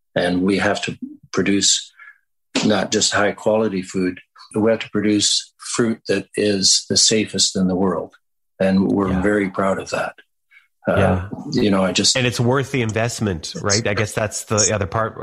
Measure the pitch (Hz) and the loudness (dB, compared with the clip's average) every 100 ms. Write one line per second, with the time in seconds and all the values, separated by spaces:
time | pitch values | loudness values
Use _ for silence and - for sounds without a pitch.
0 | _ 87 87 90 95 95 101 95 - - | _ -2 0 0 0 0 0 -2 -4 -8
1 | 277 - - - 87 98 95 - - _ | -12 -16 -8 -4 0 2 2 0 -4 _
2 | - - _ _ _ - 107 101 - 104 | -20 -20 _ _ _ 0 2 2 0 0
3 | - 98 104 - 113 107 110 95 87 98 | 0 0 0 0 0 2 0 -2 -4 -2
4 | 90 90 _ - - 110 110 110 - 104 | -2 -4 _ -20 -8 0 2 2 0 -2
5 | 104 104 - - - _ - - 117 113 | 2 2 2 0 -4 _ -8 0 0 0
6 | - 98 - - 104 98 92 - - 98 | -2 -2 -2 -2 0 2 2 2 0 0
7 | - 113 101 101 - 98 92 90 95 82 | 2 2 0 -2 -2 2 0 2 0 -2
8 | 80 _ _ _ _ - 95 95 98 101 | -6 _ _ _ _ -2 2 2 2 2
9 | 95 92 101 104 98 95 98 90 82 82 | 2 2 2 0 0 -2 -2 -2 -4 -6
10 | 78 - - _ _ - _ _ - 92 | -6 -10 -20 _ _ -20 _ _ -2 2
11 | 95 92 90 - - 127 107 95 92 90 | 2 0 -2 -10 -4 0 2 2 2 2
12 | 98 135 123 113 120 135 131 135 113 107 | 0 2 0 2 2 2 0 -2 0 0
13 | 113 - 107 85 - - 101 101 110 104 | -2 0 -2 -2 -6 -6 -2 0 0 -2
14 | 107 - 107 - - 107 98 107 98 113 | -2 -2 -4 -4 -2 0 2 0 -2 -2
15 | 110 - | -4 -4